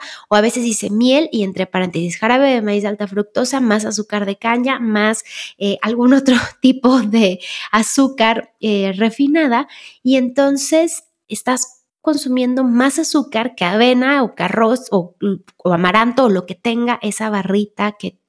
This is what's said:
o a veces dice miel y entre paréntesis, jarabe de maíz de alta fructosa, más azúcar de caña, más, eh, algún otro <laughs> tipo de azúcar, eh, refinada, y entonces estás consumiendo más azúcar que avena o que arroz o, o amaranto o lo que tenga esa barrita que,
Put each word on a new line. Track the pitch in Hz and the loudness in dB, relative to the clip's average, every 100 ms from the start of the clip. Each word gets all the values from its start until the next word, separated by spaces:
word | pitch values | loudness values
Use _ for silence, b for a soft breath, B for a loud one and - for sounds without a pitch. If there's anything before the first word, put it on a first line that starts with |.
| B B B | B B B
o | 208 | 0
a | |
veces | 214 240 | 0 -2
dice | 240 214 196 | -2 -4 -2
miel | 208 247 269 311 | 0 2 2 0
y | 233 | -2
entre | 190 185 185 | -4 -4 -4
paréntesis, | 190 185 165 175 170 | -2 -4 -4 -6 -2
jarabe | 220 254 277 | 0 2 2
de | 254 | 2
maíz | 208 208 | 0 -2
de | 202 | -2
alta | 208 208 | -4 -6
fructosa, | 196 202 - 247 269 | -4 -4 -2 -2 0
más | 247 220 | 0 0
azúcar | 214 208 208 208 | -2 -6 -6 -4
de | 202 202 | -4 -4
caña, | 226 240 247 254 | -2 -2 -2 -2
más, | 233 214 214 220 - B B B | -2 0 0 -2 -8 B B B
eh, | 202 196 | -4 -2
algún | 214 233 247 | -2 2 4
otro | 277 269 240 | 4 4 2
<laughs> | - - | 0 0
tipo | 254 262 254 254 | 2 4 2 2
de | 214 226 202 185 B B B | 2 2 2 0 B B B
azúcar, | 214 226 - 269 269 220 233 - _ | 0 0 2 0 2 0 0 -4 _
eh, | 220 202 196 190 | -2 0 0 0
refinada, | 220 214 277 311 302 233 277 B B B | -2 0 0 2 2 0 -2 B B B
y | 254 262 | 0 2
entonces | 254 247 277 277 - 320 330 - - _ - | 2 2 2 0 0 0 0 -2 -14 _ -14
estás | 208 - 254 - _ _ _ | -8 -4 -4 -4 _ _ _
consumiendo | - 294 269 254 247 254 | -2 -2 0 0 0 0
más | 262 240 269 277 | 2 2 2 0
azúcar | 311 302 285 220 240 - | 0 -2 -2 -4 -4 -4
que | |
avena | 180 208 247 254 262 285 | -2 2 2 2 2 0
o | 233 - | 0 -2
que | |
arroz | 175 214 226 254 - | -4 0 2 0 0
o, | 202 175 - 202 185 _ _ | -2 -2 -6 -4 -4 _ _
o | 185 | -2
amaranto | 170 180 202 240 247 254 | 0 2 2 2 2 2
o | |
lo | 185 180 | 2 -2
que | |
tenga | 190 240 233 240 240 | -6 -4 -2 -2 -2
esa | 220 202 220 | -4 -6 -4
barrita | 208 190 196 202 - 208 208 | -4 0 0 -2 -4 -6 -6
que, | 185 - | -10 -12